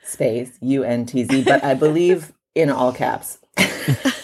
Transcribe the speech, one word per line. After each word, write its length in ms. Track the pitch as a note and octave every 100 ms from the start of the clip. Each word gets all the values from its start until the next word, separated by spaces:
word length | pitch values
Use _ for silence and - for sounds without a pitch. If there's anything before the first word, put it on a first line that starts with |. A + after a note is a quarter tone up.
space 540 | - - C#3 A2+ B2 -
U 240 | B2+ C#3
N 220 | A#2+ A#2+ A#2+
T 180 | C3
Z, 180 | A#2+ C3+
but 200 | B2+ C#3
I 100 | C#3+
believe 580 | C3 D3+ D#3 F3 F3+ D3+ - _
in 160 | - D#3
all 220 | C3+ B2+
caps. 460 | B2+ B2 - - - _ -
<laughs> 640 | G3 - - C3 C#4 -